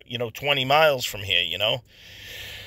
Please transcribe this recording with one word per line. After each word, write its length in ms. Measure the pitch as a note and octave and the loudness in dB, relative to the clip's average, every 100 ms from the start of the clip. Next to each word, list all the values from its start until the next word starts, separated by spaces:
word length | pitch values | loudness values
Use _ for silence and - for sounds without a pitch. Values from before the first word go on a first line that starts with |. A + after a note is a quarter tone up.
you 140 | - A#2+ | -8 -6
know, 100 | A#2+ | -6
twenty 380 | - C#3 C#3 C3 | -4 -2 0 4
miles 400 | D3+ D#3 C3 - | 6 6 4 -2
from 160 | G#2+ | -6
here, 200 | G2 F2 | 0 2
you 140 | F2 F2+ | 2 0
know? 260 | G#2+ B2+ - - - - - - - - | -2 -2 -8 -20 -20 -18 -16 -14 -14 -14